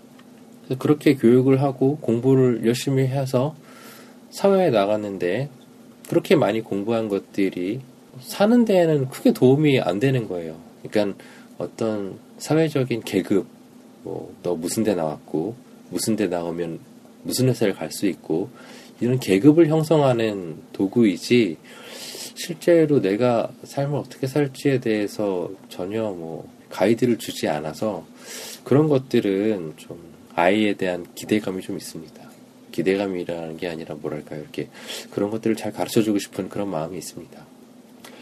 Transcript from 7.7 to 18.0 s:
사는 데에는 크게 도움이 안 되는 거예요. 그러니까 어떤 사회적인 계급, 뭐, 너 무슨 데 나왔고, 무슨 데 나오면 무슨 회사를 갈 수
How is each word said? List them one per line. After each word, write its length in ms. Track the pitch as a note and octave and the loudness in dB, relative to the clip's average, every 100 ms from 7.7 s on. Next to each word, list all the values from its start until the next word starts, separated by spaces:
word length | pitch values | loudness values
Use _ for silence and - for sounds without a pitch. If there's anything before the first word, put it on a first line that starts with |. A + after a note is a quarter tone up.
| B2+ C3 - - B2+ | -6 -10 -20 -20 -20
사는 460 | - - G#3 A#3+ A3 | -14 0 4 4 4
데에는 440 | F#3 E3 D3+ C3 | 4 4 2 0
크게 240 | - C4 | 0 2
도움이 460 | - F#3 C#3 D3+ B2+ | 4 6 6 4 2
안 180 | E2+ F#2+ | 2 0
되는 280 | C3+ C3 G#2 | 0 0 -2
거예요. 300 | F2+ E2 E2 - - | -6 -8 -12 -18 -18
그러니까 400 | - A2 G2+ F#2 - - - - | -4 -2 -2 -4 -16 -20 -20 -10
어떤 580 | F2 - A2+ G#2+ G2 F#2 - - | -10 -4 -4 -4 -6 -12 -18 -18
사회적인 600 | - D#3 D#3+ C#3+ C3 A#2 | -2 0 2 0 -2 -4
계급, 420 | - G2 E2+ G2 - - - - - - | -2 -2 2 0 0 -12 -20 -20 -20 -16
뭐, 300 | F#2 E2+ E2+ - | -12 -10 -12 -8
너 140 | F2 E2+ | -4 -4
무슨 280 | F2 - | -4 -2
데 120 | G#2+ F2+ | 0 0
나왔고, 600 | D#2 D2 - D#2 F2 B2 - - - | -2 -6 -6 -4 -4 -8 -18 -20 -10
무슨 240 | F2+ - A2 | -6 -2 0
데 120 | F#2+ | -2
나오면 520 | F2 E2+ E2+ E2+ D#2+ - - - - | -2 -4 -6 -6 -8 -14 -20 -20 -14
무슨 280 | - - B2+ | -8 0 0
회사를 240 | A#2 G#2+ | 2 0
갈 180 | F#2 D#2+ | -2 -8
수 160 | - | -4